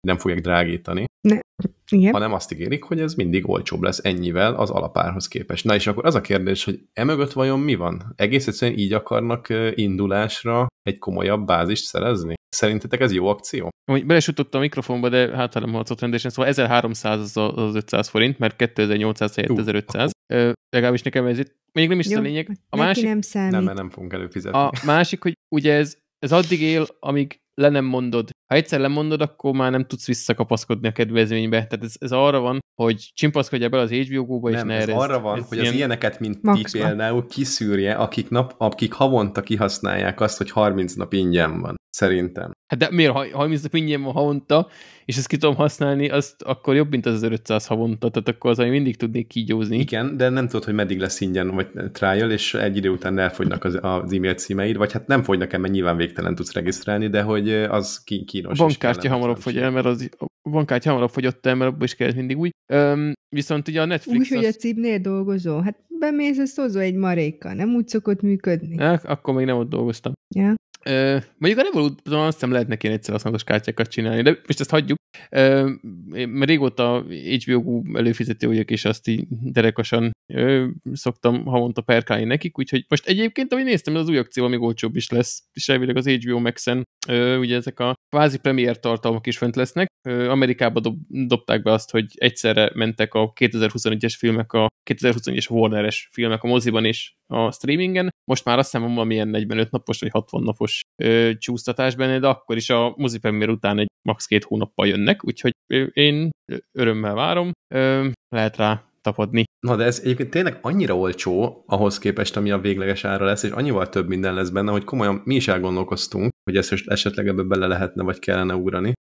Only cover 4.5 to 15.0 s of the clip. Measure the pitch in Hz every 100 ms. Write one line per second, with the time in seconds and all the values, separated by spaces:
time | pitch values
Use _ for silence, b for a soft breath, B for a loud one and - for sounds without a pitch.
4.5 | 120 104 - 85 - 87 92 - - -
5.5 | 87 110 104 104 104 165 131 - 98 92
6.5 | 98 - 95 _ - 131 156 139 135 131
7.5 | 135 147 101 87 87 107 - 104 135 127
8.5 | 101 120 107 98 107 - 113 117 120 -
9.5 | 113 113 113 101 95 98 98 107 - 117
10.5 | 120 123 _ - 101 - 90 92 107 101
11.5 | 85 85 107 - 87 107 107 82 85 _
12.5 | - 107 107 117 123 127 92 95 104 -
13.5 | 139 85 - - 135 139 165 151 156 135
14.5 | 135 147 143 127 123